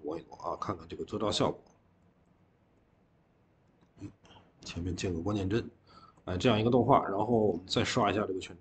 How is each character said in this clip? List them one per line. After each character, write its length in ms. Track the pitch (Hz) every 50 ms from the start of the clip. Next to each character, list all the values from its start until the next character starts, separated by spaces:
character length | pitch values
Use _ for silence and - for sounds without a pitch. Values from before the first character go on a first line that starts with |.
| 78
挪 140 | 71 80 85
一 60 | 67 -
挪 80 | - -
啊， 180 | - 85 80
看 200 | - - - 101 85
看 100 | 82 82
这 80 | 87
个 80 | - 82
遮 160 | - - 104
罩 100 | 107 104
效 220 | 104 - - 82
果。 100 | 76 - - - _ _ _ _ _ _ _ _ _ _ _ _ _ _ _ _ _ _ _ _ _ _ _ _ _ _ _ _ _ _ _ _ _ _ _ _ _ _ _ _ _ _ _ _ _ - 95 - - _ _ - - - - _ _ _
前 200 | - - - 85
面 140 | 85 92 87
建 180 | 90 - 98 87
个 60 | 82
关 160 | 82 101 104
键 140 | 104 92 95
帧， 200 | 101 120 - - - _ _ _ - - - - - _ -
哎， 120 | - 92 -
这 120 | - 131
样 100 | 113 107
一 40 | 110
个 80 | 120
动 140 | 123 123 113
画， 180 | 131 135 98 -
然 120 | - 98 98
后 80 | 107
我 280 | 113 120 113 107 101 87
们 80 | 82 90 -
再 160 | - 127 101
刷 260 | - - 131 110 101
一 60 | 95
下 100 | 104 104
这 80 | 95 92
个 60 | 92
权 180 | 87 - 95 85